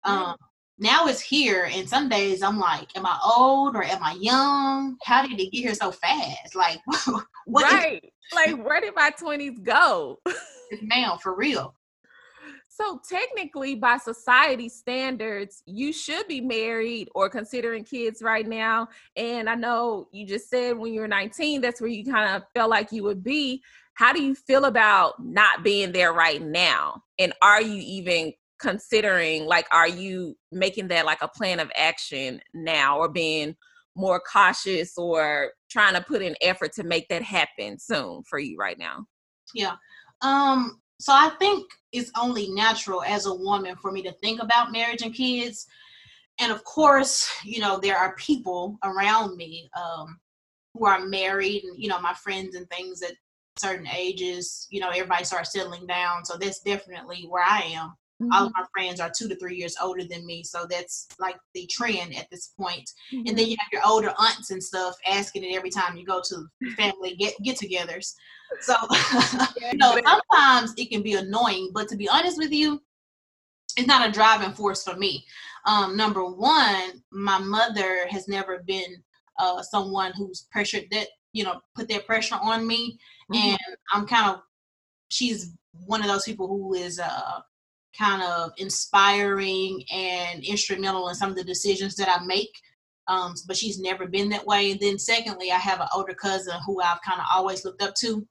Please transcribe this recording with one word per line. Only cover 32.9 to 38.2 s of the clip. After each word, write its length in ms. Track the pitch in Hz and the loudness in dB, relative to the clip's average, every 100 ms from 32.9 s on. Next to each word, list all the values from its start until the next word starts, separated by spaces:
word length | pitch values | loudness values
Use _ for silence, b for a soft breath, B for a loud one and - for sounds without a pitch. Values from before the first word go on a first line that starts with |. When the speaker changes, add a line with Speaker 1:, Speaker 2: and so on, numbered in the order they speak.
| 143 | 4
Speaker 1:
or 120 | 165 | 0
being 460 | 160 160 156 151 156 b b b - | 0 -2 -2 -4 -10 b b b -6
more 260 | 190 180 | 0 0
cautious 760 | - 196 190 - 196 185 175 - | 2 4 4 4 -2 -2 -4 -6
or 540 | 175 165 151 147 139 - _ | -2 2 2 0 -2 -8 _
trying 240 | 240 208 | 4 4
to 80 | 185 | 4
put 200 | 185 262 | 0 -2
in 160 | 185 156 | -2 0
effort 300 | 175 180 156 | 0 0 -4
to 100 | - | -6
make 260 | 170 170 165 | -2 -2 0
that 120 | 175 | -6
happen 560 | 226 190 151 - 104 104 | -2 0 0 -2 -12 -12
soon 460 | - 151 110 87 | -4 -4 -4 -10